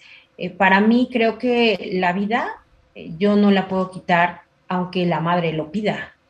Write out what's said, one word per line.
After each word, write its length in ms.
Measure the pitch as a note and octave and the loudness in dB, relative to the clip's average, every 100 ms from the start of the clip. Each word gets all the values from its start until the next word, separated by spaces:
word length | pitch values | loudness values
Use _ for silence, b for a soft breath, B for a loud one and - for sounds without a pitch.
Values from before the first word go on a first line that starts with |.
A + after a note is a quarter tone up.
| B B B - | B B B -12
eh, 120 | F3+ | -12
para 280 | - F#3+ G3 | 0 2 4
mí, 300 | G#3+ A#3+ B3+ | 4 4 2
creo 260 | A3+ A3+ A3 | 0 0 0
que 500 | B3 A#3+ A#3 G3 - | -2 0 2 0 -4
la 200 | F#3 F3+ | -2 -2
vida, 360 | F#3 G3+ A#3+ F#4+ A4 _ _ _ | -2 -2 -2 -4 -10 _ _ _
eh, 180 | - - E3 | -20 -16 -2
yo 180 | G3+ G#3 | 2 4
no 160 | G#3 | 4
la 160 | G3 F#3 | 4 0
puedo 220 | F#3+ F#3 | -4 -4
quitar, 520 | D#3+ - F3 F3 - _ _ - | -8 -2 2 2 -2 _ _ -8
aunque 380 | F3+ F3+ F#3 F3 | -6 -4 -2 -2
la 140 | E3 | 0
madre 340 | E3 F3+ E3 | 0 0 -2
lo 180 | D#3 D3+ | -4 -6
pida. 420 | G3+ G#3 D3+ - _ _ | -4 -4 -6 -10 _ _